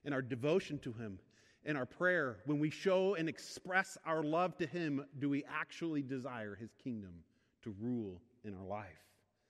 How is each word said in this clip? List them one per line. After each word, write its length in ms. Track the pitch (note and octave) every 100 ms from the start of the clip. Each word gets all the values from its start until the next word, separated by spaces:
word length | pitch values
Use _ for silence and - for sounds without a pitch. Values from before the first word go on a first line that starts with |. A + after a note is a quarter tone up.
and 100 | -
our 80 | C3+
devotion 560 | B2+ B2+ C#3+ F#3 - D3
to 140 | C3+
him, 260 | A2+ A2 F#2+ - _ - _
in 120 | - D3
our 100 | B2+
prayer, 540 | - F3+ F3+ C3+ G2+ C#3
when 140 | D3
we 100 | D3+
show 460 | - F#3+ F#3 F#3+ F3+
and 120 | E3
express 720 | - - - F3+ F#3 F#3+ - D#3+
our 160 | D#3+
love 340 | D3+ E3 F#3 -
to 80 | D#3+
him, 380 | F3 D#3+ C#3 C#3+ C3+
do 100 | C#3+
we 160 | C#3
actually 580 | C#3 D3+ E3 - E3+ D3+
desire 520 | C3 C3+ C3 B2 G#2
his 180 | G2 A2+
kingdom 500 | _ C3+ A2 G2 E2+ D#2+ _ _ _
to 100 | A#2
rule 500 | G2 A#2 A#2+ G2+ F2+ - _
in 100 | G#2+
our 100 | F#2
life? 400 | F#2+ G#2 G2 D#2+ - _ _ _